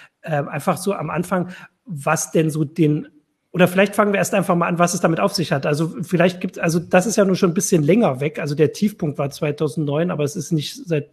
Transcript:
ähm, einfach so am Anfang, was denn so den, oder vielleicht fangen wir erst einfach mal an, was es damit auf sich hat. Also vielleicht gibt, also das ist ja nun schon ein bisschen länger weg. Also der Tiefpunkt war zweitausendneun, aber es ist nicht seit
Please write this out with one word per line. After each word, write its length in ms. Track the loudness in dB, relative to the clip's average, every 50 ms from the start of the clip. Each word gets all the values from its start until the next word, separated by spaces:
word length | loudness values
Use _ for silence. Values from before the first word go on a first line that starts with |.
| -20 _ _ _ -8
ähm, 260 | -4 -4 -4 -4 -4
einfach 280 | -6 -4 -2 -2 -2 -2
so 160 | -2 -4 -4
am 180 | -4 -6 -4
Anfang, 400 | -4 -4 -4 -2 -2 -2 -2 -4 -8 -14 -20 -20 _ _ _
was 460 | -12 -12 -6 -2 0 0 0 -2 0
denn 180 | 0 2 2 2
so 140 | 0 -2 -4
den, 440 | -4 0 2 2 2 2 0 -2 -8 _ _ _ _ _ _ _ _
oder 160 | 2 2 2 4
vielleicht 280 | 4 2 2 2 2
fangen 180 | 2 2 2 2
wir 60 | 0
erst 160 | 0 0 0
einfach 180 | 0 0 2 0
mal 140 | 0 0 0
an, 100 | 2 2
was 160 | 2 0 2
es 80 | 0
damit 180 | 0 2 2 2
auf 140 | 0 0 0
sich 180 | -2 -2 -2
hat. 140 | -2 -2 0
Also 380 | 0 0 0 0 -2 -4 -6 -6
vielleicht 360 | -2 2 2 2 2 2 0
gibt, 200 | -6 -8 -6 -4
also 180 | -2 0 0 0
das 300 | 0 2 2 2 2 2
ist 80 | 2
ja 100 | 2 4
nun 100 | 4 4
schon 140 | 2 2 2
ein 60 | 2
bisschen 260 | 0 0 2 2 2
länger 380 | 4 4 4 4 4 2 2 0
weg. 180 | -2 -4 -4 -4
Also 160 | -6 -4 2
der 200 | 2 2 2 2
Tiefpunkt 440 | 0 -2 -2 -2 -2 -4 -4 -4 -4
war 140 | -4 -6
zweitausendneun, 800 | -4 -4 -4 -4 -2 -2 -4 -2 -2 -2 -4 -2 0 0 0 0
aber 120 | 0 -2 -2
es 120 | -2 -2
ist 160 | -6 -4 -2
nicht 240 | -2 -2 -2 -4 -10
seit 340 | -12 -6 -4 -2 -2 -4 -6